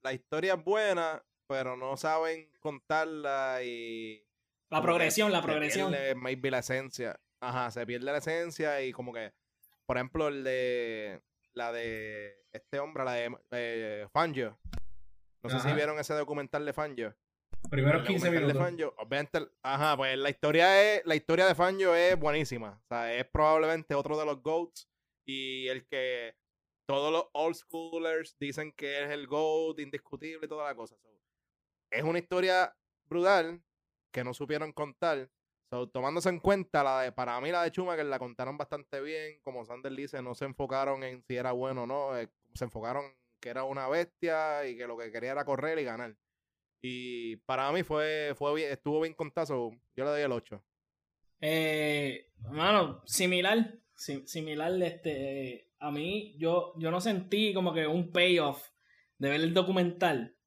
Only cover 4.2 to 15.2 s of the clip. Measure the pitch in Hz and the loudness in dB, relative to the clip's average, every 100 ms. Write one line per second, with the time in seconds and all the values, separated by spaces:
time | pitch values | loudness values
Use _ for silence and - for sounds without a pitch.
4.2 | _ _ _ _ _ 156 175 170 160 214 | _ _ _ _ _ 0 4 4 4 4
5.2 | 214 180 - 151 151 196 190 139 135 127 | 4 4 2 0 2 0 0 0 0 -2
6.2 | 127 131 135 127 120 131 135 - 117 - | -2 -2 0 0 0 -4 -4 -6 -6 -6
7.2 | _ _ 127 127 120 120 120 120 131 147 | _ _ -4 -2 -2 -4 -4 -4 -2 -2
8.2 | 156 165 170 156 151 143 131 120 123 117 | -2 -2 -4 -2 0 0 -2 -6 -10 -8
9.2 | 107 _ _ _ _ _ - 127 127 160 | -12 _ _ _ _ _ -4 -2 -2 0
10.2 | 151 139 131 131 127 123 117 110 107 92 | 0 0 -2 0 2 0 -2 -4 -8 -10
11.2 | _ _ _ 120 117 117 117 110 110 107 | _ _ _ -6 -6 -4 -6 -6 -8 -10
12.2 | 104 98 _ 107 _ 139 147 147 127 120 | -12 -16 _ -18 _ -6 -4 -4 -2 -2
13.2 | 120 120 _ 123 117 117 110 104 104 147 | -4 -6 _ -6 -4 -4 -6 -8 -2 0
14.2 | 165 135 113 107 - - - - - - | 0 0 -4 -6 -6 -4 -4 -6 -12 -18